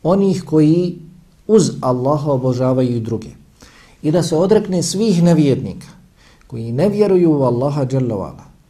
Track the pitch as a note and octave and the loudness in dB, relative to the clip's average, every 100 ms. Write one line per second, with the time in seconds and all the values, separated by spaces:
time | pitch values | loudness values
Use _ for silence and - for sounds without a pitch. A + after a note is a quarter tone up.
0 | D#3+ G3 G3 F3 - D#3 D3+ E3+ F3+ - | 0 0 2 -2 0 2 4 2 0 -6
1 | - - _ _ - A3 D3+ - C3 B2+ | -18 -20 _ _ 2 2 2 -2 -4 -2
2 | B2+ D3 D3+ C3+ B2+ B2 B2+ C3 B2+ A#2+ | 0 -2 -2 -2 -2 -2 0 0 0 -2
3 | A2 A2 - - - _ - _ - _ | -4 -8 -10 -20 -20 _ -20 _ -20 _
4 | D3+ F3 E3 D#3+ F#3 A3 - F#3 D3+ F#3+ | -2 -2 0 0 2 2 0 -4 -2 -2
5 | A3+ F3 E3+ D#3+ C#3+ B2+ G2 - - - | 0 2 4 4 2 0 -4 -12 -20 -20
6 | _ _ _ _ _ A#2+ A2+ B2 F#3+ G3+ | _ _ _ _ _ -12 -8 -2 -2 0
7 | G#3 F#3 E3+ D3 B2+ A#2+ C#3 D3 B2+ C3+ | 2 4 4 2 0 0 -2 -2 -2 -2
8 | B2 G#2 D#2+ - - _ | -2 -6 -8 -14 -20 _